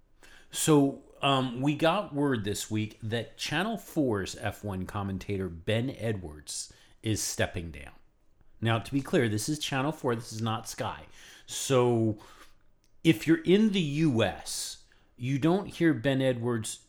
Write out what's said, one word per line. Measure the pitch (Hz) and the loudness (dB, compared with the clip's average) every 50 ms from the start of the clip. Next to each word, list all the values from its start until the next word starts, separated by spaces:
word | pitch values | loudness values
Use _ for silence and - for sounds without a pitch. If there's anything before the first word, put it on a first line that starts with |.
| _ _ _ _ - - - - - - | _ _ _ _ -20 -20 -20 -20 -20 -12
So, | - - - 160 156 143 139 139 - - - - - - - | -6 -2 4 6 6 6 6 4 0 -4 -16 -20 -12 -2 0
um, | 139 139 131 127 127 117 127 | 2 2 2 2 0 -2 -2
we | 131 147 151 | 0 0 0
got | 131 160 160 170 208 190 160 151 | 4 2 2 2 2 -2 -4 -2
word | 143 147 143 131 117 95 | 0 2 2 2 2 0
this | 104 98 - - - | -2 -4 -4 -4 -4
week | 107 107 107 104 - - | -2 -2 -2 -4 -6 -10
that | - 107 110 120 113 - - - | -8 -4 -4 -4 -4 -6 -10 -10
Channel | - - 147 160 190 226 226 - | -8 -4 -2 -2 -2 -2 -4 -6
four's | - - - 165 143 123 107 98 90 - - - | -10 -6 -2 0 0 2 2 0 -2 -4 -8 -6
F | 117 101 - - - | -6 -6 -6 -6 -8
one | 104 95 92 92 | -6 -6 -6 -6
commentator | - - 104 98 98 95 92 - - 101 95 95 87 | -6 -6 -6 -4 -4 -4 -6 -4 -4 -4 -2 -2 -4
Ben | 85 82 - - 104 113 120 135 - - | -6 -8 -2 0 0 0 0 -2 -4 -4
Edwards | - 117 107 98 87 80 76 76 - - - - - - - - - - - - | -4 -4 -4 -4 -6 -12 -14 -14 -14 -12 -10 -10 -10 -12 -14 -20 -20 -20 -20 -8
is | - 117 107 98 | -4 -2 -2 -2
stepping | - - - - 110 - - 92 85 85 | -2 -4 -2 -2 -2 -2 -2 -6 -8 -8
down. | 76 71 71 - - - - _ _ _ _ _ _ _ - - - - | -10 -12 -14 -16 -18 -20 -20 _ _ _ _ _ _ _ -20 -20 -10 -2
Now, | 110 113 113 110 | 0 0 0 0
to | - - - | -2 -2 -4
be | 139 | -4
clear, | 135 - - 165 120 113 | -2 2 2 2 4 4
this | 104 104 - - | 2 -2 -2 -2
is | 156 151 | -4 -4
Channel | - - 143 131 135 151 | -4 -4 -2 -2 -2 -2
four, | 156 - - 131 117 | -4 -2 -2 -2 -2
this | 117 117 - 110 | -2 -4 -10 -8
is | 110 | -6
not | 113 113 110 110 - - | -4 -4 -4 -4 -6 -10
Sky. | - - 127 104 76 - - - - - - - - - - - | -8 -6 -6 -6 -6 -8 -14 -18 -20 -20 -20 -20 -20 -20 -16 -10
So, | - - - - 135 127 123 120 120 113 113 110 107 - - - - - - - - _ _ - _ _ _ _ _ - - | -8 -6 -2 2 4 4 6 6 4 4 2 2 0 -2 -8 -20 -20 -20 -20 -20 -20 _ _ -20 _ _ _ _ _ 0 4
if | 160 156 - - 147 | 4 4 4 4 2
you're | 165 160 - | 2 2 4
in | 165 180 208 220 220 | 4 6 6 6 4
the | 190 202 | 4 2
U | 165 143 139 151 165 156 123 113 107 | 0 0 0 2 2 4 4 4 2
S, | 92 85 - - - - - - - - - - _ _ _ _ _ _ | 2 0 -4 -10 -8 -8 -6 -6 -8 -10 -14 -18 _ _ _ _ _ _
you | - 123 127 139 135 | -8 -4 -2 -2 2
don't | 131 160 175 202 - - | 4 4 2 2 0 -4
hear | - - 170 165 143 | -4 2 4 4 4
Ben | 117 113 139 135 135 135 | 4 2 0 2 4 2
Edwards | 131 127 117 113 120 120 113 110 - - - - | 2 2 0 0 -2 -2 -2 -2 -4 -8 -12 -16